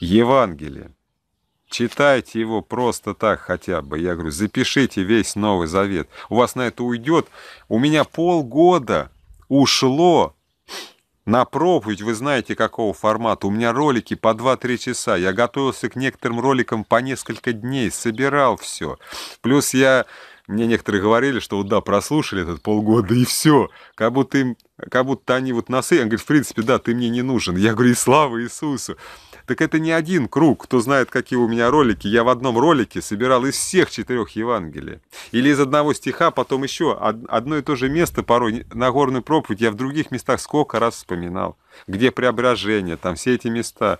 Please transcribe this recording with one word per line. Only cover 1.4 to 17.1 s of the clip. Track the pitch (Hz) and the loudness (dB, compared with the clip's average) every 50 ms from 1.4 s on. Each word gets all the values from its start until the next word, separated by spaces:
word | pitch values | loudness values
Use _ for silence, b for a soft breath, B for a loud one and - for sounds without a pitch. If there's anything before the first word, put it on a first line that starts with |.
| _ _ _ _ _ _ | _ _ _ _ _ _
Читайте | - - 120 113 - - 143 143 139 123 - - - 113 | -6 -6 -4 -4 0 2 2 4 4 2 0 -4 -6 -6
его | 113 110 113 107 92 | -4 -2 -4 -4 -4
просто | - - 117 123 120 104 - - 107 98 | -4 -4 -2 -2 -2 -2 -4 -6 -10 -6
так | - - 110 95 80 | -2 0 0 0 0
хотя | - - 92 87 - - 90 82 73 | -2 -6 -6 -6 -4 -4 -6 -6 -6
бы. | 69 76 78 | -6 -6 -4
Я | 85 90 87 | -4 -4 -4
говорю, | 82 85 80 | -4 -4 -6
запишите | 73 76 104 104 - 131 127 - - 147 135 107 - 107 95 | -4 -4 -4 -4 -2 -2 -2 0 2 2 0 2 0 -2 0
весь | 90 113 113 95 - - | 2 2 2 2 0 -2
Новый | 101 101 107 101 92 85 | -2 0 2 2 2 0
Завет. | 80 85 95 98 101 98 82 71 - B B B B | 0 0 0 0 0 -2 -4 -6 -6 B B B B
У | - | 2
вас | 113 123 113 - | 2 2 2 0
на | 127 127 | -2 -4
это | 117 107 - 123 | -4 -4 -4 -4
уйдет. | 123 120 117 117 135 165 160 - - B B B B B B B B | -4 -4 -4 -2 0 0 0 0 -2 B B B B B B B B
У | 101 113 | 0 0
меня | 127 147 156 151 135 | 2 2 2 2 0
полгода | - - - 165 175 180 170 143 120 113 147 170 180 180 170 127 - 104 80 67 - - _ _ _ - - _ _ | 0 -2 -2 0 2 2 2 0 0 2 4 6 6 6 4 2 0 0 -2 -2 -4 -10 _ _ _ -20 -20 _ _
ушло | 127 139 135 123 - - - 131 127 147 170 180 170 135 95 76 - _ _ _ _ _ _ B B B B B B B _ _ _ _ _ | 4 4 4 4 2 2 2 2 2 4 4 4 6 4 2 0 -4 _ _ _ _ _ _ B B B B B B B _ _ _ _ _
на | - 107 123 123 | 0 2 2 2
проповедь, | - - 139 156 180 180 151 101 107 104 92 | 0 0 0 0 2 2 0 0 -2 -6 -6
вы | 104 113 113 | -4 -6 -6
знаете, | 107 123 147 143 127 104 - 110 | -4 -4 -2 -2 -2 -2 -4 -2
какого | - 113 107 - - 117 104 95 | -2 -2 -2 -2 -4 -4 -4 -4
формата. | - - 110 107 110 117 113 101 - - | -2 0 0 0 0 0 -2 -2 -2 -2
У | 98 | -4
меня | 101 110 120 117 117 | -2 0 0 0 0
ролики | 127 151 151 139 - - - 104 | 2 2 2 2 0 -2 -4 -6
по | 87 - 110 113 | -2 0 0 0
два-три | 107 117 131 131 117 - 123 123 113 | 2 0 0 0 0 -2 -4 -4 -4
часа. | - 131 120 - - - 107 | -4 -6 -8 -6 -2 -2 0
Я | 92 87 95 95 | 0 0 0 0
готовился | 98 120 120 - 139 139 131 117 - - 120 | 0 0 0 0 -2 -2 -2 -2 -4 -6 -8
к | - | -6
некоторым | 123 131 135 - - - 127 117 117 | -4 -4 -4 -4 -4 -4 -4 -4 0
роликам | 117 135 139 127 113 - 123 110 104 | 0 2 2 2 0 -2 -2 -6 -2
по | - 120 113 123 | 0 0 0 0
несколько | 135 | -2